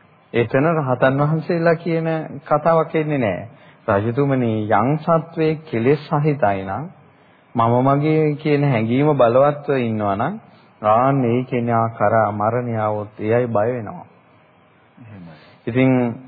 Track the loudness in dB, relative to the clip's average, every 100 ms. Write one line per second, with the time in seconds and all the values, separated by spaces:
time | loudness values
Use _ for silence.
0 | _ _ _ -4 0 0 2 0 -2 0
1 | 2 2 0 0 -2 0 0 0 -2 -2
2 | -2 -4 -6 -10 -2 0 2 2 0 -2
3 | -2 0 -2 -4 -8 -20 -20 -10 -2 0
4 | 0 0 0 0 0 -2 0 2 2 0
5 | 0 0 -2 -2 -2 -2 -4 -2 0 0
6 | 0 -2 0 0 0 0 -4 -8 -10 -16
7 | -20 _ _ _ _ 0 2 2 2 2
8 | 2 2 0 0 0 2 2 0 0 2
9 | 2 4 4 4 2 0 -2 -2 -2 -2
10 | -2 -2 -4 -6 -14 -20 _ _ 2 4
11 | 4 2 0 0 -2 -2 0 0 0 0
12 | 2 2 2 0 -2 -2 -2 -4 -2 -4
13 | -8 -6 0 0 0 0 -2 -4 -8 -14
14 | -18 _ _ _ _ _ _ _ _ -20
15 | -20 -20 -20 -20 -20 -14 -4 0 2 2
16 | 0 -4